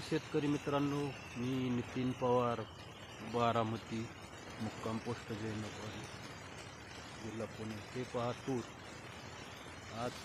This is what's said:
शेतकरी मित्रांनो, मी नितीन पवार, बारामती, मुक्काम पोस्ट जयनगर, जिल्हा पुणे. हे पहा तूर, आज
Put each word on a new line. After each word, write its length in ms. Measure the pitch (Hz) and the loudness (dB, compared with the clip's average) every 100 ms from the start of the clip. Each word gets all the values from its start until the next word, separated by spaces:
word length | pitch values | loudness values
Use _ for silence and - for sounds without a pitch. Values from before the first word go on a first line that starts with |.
| - | 8
शेतकरी 380 | 156 - 156 147 | 2 4 4 4
मित्रांनो, 580 | 143 - 143 143 143 143 127 - 120 | 4 4 4 4 4 0 -2 -6 -2
मी 320 | 123 131 127 | 0 2 4
नितीन 420 | 123 120 131 127 | 2 2 2 2
पवार, 500 | 123 127 123 120 113 107 - - - - - 110 | 4 6 8 6 4 -2 -8 -12 -12 -12 -10 -2
बारामती, 720 | 120 117 117 110 113 - 113 117 - - - - - | 6 8 8 6 2 -2 -2 -2 -6 -12 -12 -10 -4
मुक्काम 360 | 107 - 113 110 | -4 -2 -2 0
पोस्ट 360 | 117 117 - | 0 -4 -2
जयनगर, 580 | 107 110 107 107 - 107 - - - - - - - - - - - - - | -2 -2 -2 -4 -6 -6 -6 -8 -8 -10 -10 -10 -10 -12 -12 -12 -12 -10 -8
जिल्हा 220 | 110 110 104 | -6 -4 -4
पुणे. 300 | - 110 107 | -4 -4 -4
हे 280 | 95 131 | -4 -4
पहा 280 | 120 127 120 | -2 2 2
तूर, 300 | 120 - 127 - - - - - - - - - - - - - 110 | 0 0 0 0 -8 -12 -12 -10 -10 -10 -10 -10 -10 -10 -10 -8 -2
आज 120 | 120 - | -2 -4